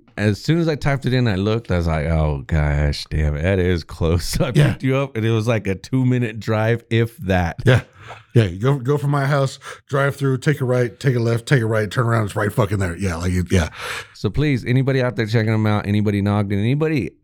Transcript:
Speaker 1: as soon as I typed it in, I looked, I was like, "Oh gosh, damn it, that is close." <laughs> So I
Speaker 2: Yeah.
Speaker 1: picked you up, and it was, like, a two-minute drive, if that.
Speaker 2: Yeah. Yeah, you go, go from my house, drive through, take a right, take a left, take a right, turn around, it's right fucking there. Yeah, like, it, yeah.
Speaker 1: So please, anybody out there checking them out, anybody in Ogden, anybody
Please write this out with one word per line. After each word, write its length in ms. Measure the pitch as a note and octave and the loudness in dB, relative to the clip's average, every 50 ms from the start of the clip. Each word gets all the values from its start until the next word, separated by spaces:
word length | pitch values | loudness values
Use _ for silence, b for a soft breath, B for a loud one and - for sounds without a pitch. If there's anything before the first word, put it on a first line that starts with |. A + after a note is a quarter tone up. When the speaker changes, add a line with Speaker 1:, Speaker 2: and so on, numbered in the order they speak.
| _ _ _ | _ _ _
Speaker 1:
as 240 | - G#2 G#2+ G2+ - | 0 0 0 0 0
soon 180 | - - D#3 E3+ | 0 0 0 2
as 80 | E3 D#3+ | 2 0
I 80 | D3+ | -2
typed 280 | C3+ - D3 C#3 C3 - | -2 -2 -2 -2 0 0
it 80 | B2 | 0
in, 140 | B2 B2+ B2 | 2 2 2
I 80 | A#2 G2 | 2 2
looked, 380 | F#2 G2 G#2+ G#2+ A#2 - - | 0 0 0 0 -2 -2 -2
I 60 | F#2+ F2 | -2 0
was 100 | E2+ E2+ | 0 0
like, 180 | D#2+ D#2+ D2 | 0 0 0
"Oh 380 | D#2+ E2 D#2 D#2 D2+ D2 C#2 B1+ | 0 2 2 2 2 0 -4 -4
gosh, 580 | - E2 D#2 D2 D2 D2 C#2+ D2+ D2 C#2 - - - | -2 0 0 2 2 2 2 2 0 0 -2 -6 -6
damn 240 | - D2+ D2+ D2+ D2 | -2 0 0 0 0
it, 80 | D2 | 0
that 160 | D#2 F2+ G2 F#2 | 0 0 2 2
is 240 | F2 F2+ F2+ E2 | 2 2 0 0
close." 420 | C#2+ - - - F2 D#2 E2+ F2 - | -4 -8 -6 -2 0 2 2 0 0
<laughs> 80 | - | -2
So 120 | - - F3 | -2 -2 -2
I 80 | C#3 A2 | 2 4
Speaker 2:
Yeah. 160 | - D3 C3 | 4 4 4
Speaker 1:
picked 140 | G2 - - | 2 0 -2
you 100 | C3 C3 | -2 0
up, 200 | C3+ C#3 C3+ - | 0 -2 -4 -4
and 100 | A2+ G#2+ | -4 -2
it 60 | A2+ | 0
was, 160 | A2+ A2 G#2+ A#2 | 0 0 0 0
like, 180 | A#2+ G#2+ F#2 | -2 -2 -2
a 80 | G2 F#2+ | -4 -4
two-minute 640 | F#2 - - - C3 B2+ B2+ B2 B2 A#2+ A2 A2+ A2+ | -6 -4 -4 -2 0 2 2 2 0 -2 -4 -6 -6
drive, 460 | G2 - A2 G#2+ A2 A2 A#2 A#2 - _ | -4 -2 -2 0 0 0 0 -2 -2 _
if 260 | A#2 A2+ A#2 A2+ - - | 0 0 0 0 -4 -6
that. 380 | - F#2 F#2+ F2+ F2 E2 - - - | -2 0 0 2 0 0 -4 0 2
Speaker 2:
Yeah. 160 | B2 B2+ A2+ - B B B B B B B B B - | 4 4 4 2 B B B B B B B B B 2
Yeah, 100 | B2 A2 | 2 2
you 140 | F#2 E2+ F#2+ | 2 0 -2
go, 200 | A2 C3+ C#3+ C#3+ | 0 0 0 0
go 200 | A#2 B2+ D3 C#3+ | 0 -2 -2 0
from 120 | C3+ C#3+ | 0 -2
my 160 | C#3+ C#3+ C#3 | -2 0 0
house, 320 | C3+ D3+ C#3 C#3 C3 - B B B B B B | 0 0 0 0 -2 -4 B B B B B B
drive 300 | - C3+ C#3 C#3 C#3 C3+ | -4 -2 0 0 0 0
through, 220 | - C#3 C3+ C3 B2 | 0 0 0 0 0
take 220 | - D#3 D3 D3 | 0 0 0 0
a 40 | C3+ | 0
right, 340 | A#2+ B2 B2 B2 A#2+ - - | 0 2 2 0 0 -4 -2
take 160 | - C#3+ A#2+ | -2 0 0
a 60 | A#2+ | 2
left, 260 | A2+ A#2 A#2 A2+ A2+ | 2 0 0 0 2
take 140 | - D3+ C3 | 2 2 2
a 40 | A2+ | 2
right, 220 | A2 A2+ A2 G#2+ G2 | 2 0 0 0 0
turn 180 | - - A#2+ | -2 -2 0
around, 180 | A#2 A#2 A#2 G#2+ | 2 2 0 0
it's 100 | G2 - | -2 -2
right 180 | A#2 G#2+ G#2 | -2 -2 0
fucking 260 | - - A#2 F2+ G#2 G2 | 2 0 0 0 0 -2
there. 180 | F#2+ F2 E2+ | -2 -2 -4
Yeah, 180 | F2 G2+ F#2+ E2+ | -4 -4 -4 -4
like, 140 | D#2+ F2 F#2 | -2 -2 0
it, 140 | F2+ F2+ F2 - | 0 0 0 2
yeah. 160 | F#2+ F#2 D#2 - B B B B B B B B B | 2 2 2 0 B B B B B B B B B
Speaker 1:
So 140 | - - G#2+ | -6 -6 -2
please, 340 | - - D3 D3+ C#3 A#2 F2+ | -2 0 0 0 0 0 0
anybody 360 | - B2 C3 C3 C3 C3+ C3+ | 0 0 2 2 2 0 0
out 120 | B2 B2 G#2+ | 0 -2 -2
there 120 | A2 A2+ | -2 -2
checking 260 | G#2 A2+ A#2 G#2+ A2 | 0 0 0 2 2
them 140 | A2+ A2 G#2+ | 0 2 2
out, 200 | G#2+ G#2 G#2 - | 2 0 0 0
anybody 320 | F#2+ G2+ G#2+ G#2 G#2+ G2+ G2+ | 0 0 0 0 0 0 0
in 80 | G2 | 0
Ogden, 320 | G#2 G2+ G#2 G#2 G2 G2+ G2 | 0 0 0 0 0 -2 -2
anybody 540 | G#2 A#2 C3+ D3 D#3 D#3 D#3+ C#3 F#2 - - _ | 0 0 0 0 0 -2 -2 -2 -4 -6 -10 _